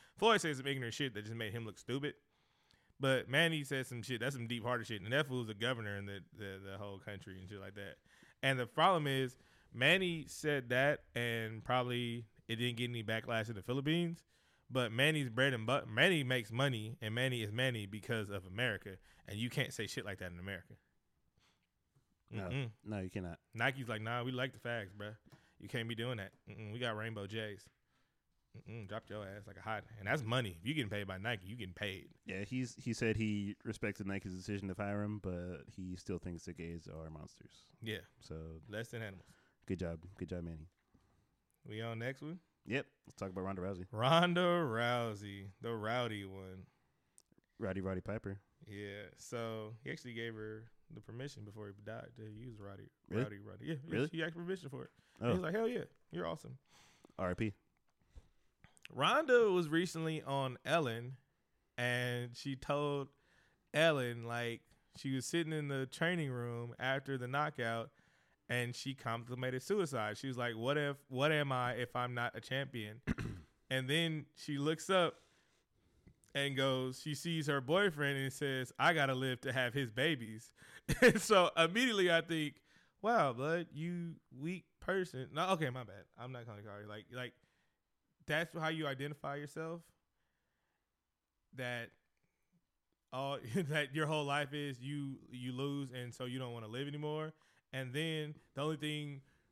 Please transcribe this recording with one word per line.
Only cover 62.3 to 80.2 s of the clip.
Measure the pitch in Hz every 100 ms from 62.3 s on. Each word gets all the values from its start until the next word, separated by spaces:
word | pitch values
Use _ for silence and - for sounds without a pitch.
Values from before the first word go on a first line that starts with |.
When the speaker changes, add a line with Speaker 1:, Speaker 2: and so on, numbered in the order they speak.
| 120
Speaker 1:
she | 143 127
told | - 147 147 143 135 - _ _ _ _ _
Ellen, | 147 165 147 123 120 117
like, | 117 120 117 - _ _ -
she | 139 135
was | -
sitting | 170 160
in | 156 147
the | 135 131
training | - 165 180 143
room | 123 120 117 120 117
after | 127 135 135 135
the | 123
knockout, | 139 151 143 117 117 113 - _ _ _ _ -
and | 123 120 -
she | 139
contemplated | 131 120 117 117 123 127 127
suicide. | - 202 165 131 107 107
She | 135
was | 123
like, | 120 110
"What | 120 147
if, | 143 139 -
what | 127 147
am | 151 143
I | 127 123
if | 120 120 123
I'm | 123
not | 123 120 -
a |
champion?" | - 131 135 123 104 113 -
<clears throat> | - - 87 - _ -
And | 131 127
then | 156 165 156 143 -
she | - 143
looks | 143 160 -
up | 190 170 - - _ _ _ _ _ _ _ - - _ 139
and | 139 135
goes, | 135 131 131 127
she | 156 143
sees | 170 165 147
her | 143
boyfriend | 127 170 202 147 143 139
and | 135
says, | - 143 131 127 -
"I | 143
gotta | 160 139 127
live | 131 123
to | 135
have | 127 123
his | 127 127
babies." | 107 151 147